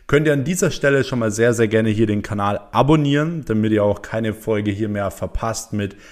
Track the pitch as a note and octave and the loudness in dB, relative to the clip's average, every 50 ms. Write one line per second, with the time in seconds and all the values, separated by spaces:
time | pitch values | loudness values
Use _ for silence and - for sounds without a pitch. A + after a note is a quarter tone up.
0 | _ - C#3 D3+ D3+ D3+ C#3+ C#3 B2+ D#3+ F#3 - G3 D3 - - D3 C#3 C#3 C3+ | _ 0 2 2 4 2 2 0 0 -2 -2 0 0 -2 -2 0 0 2 2 2
1 | B2 - C3 A#2+ A2+ A2 G2 A2+ A#2 B2 A#2 A2+ A2+ G2+ G#2+ A2 A2 A2 G#2 A2 | 0 0 -2 -2 -2 -2 0 2 2 2 4 2 2 2 2 2 2 2 2 2
2 | A2+ G#2 G#2 G#2 G2+ - A2 G2+ G2+ G2+ G#2 - - - - A2+ B2+ C#3 D#3+ D#3+ | 2 2 0 -2 -2 -4 -4 -2 -2 -2 -2 -4 -6 -2 0 2 4 4 4 4
3 | C#3+ C#3+ C#3+ D3 D3+ E3+ F3 D#3 B2 - A2 G#2+ G#2+ G#2+ G#2+ G#2 G#2 G#2 G2+ - | 4 2 0 0 0 -2 -4 -6 -4 -2 0 0 2 2 2 2 2 2 0 -2
4 | - - A#2 A#2 A2+ A2 G2+ - - A2+ A2 G#2 G#2 G#2 G2 G2+ A2 G#2+ G#2 G2+ | -6 -8 -6 -4 -4 -4 -6 -6 -4 -2 -2 -2 0 -2 -2 -2 -4 -4 -4 -4
5 | G2 F#2+ - - G2+ F#2 - - A2+ A2+ A2 - - - G#2+ G2+ G2+ G2 - - | -4 -4 -6 -6 -8 -6 -4 -4 -4 -4 -6 -6 -8 -8 -6 -4 -6 -6 -8 -12
6 | - - | -20 -20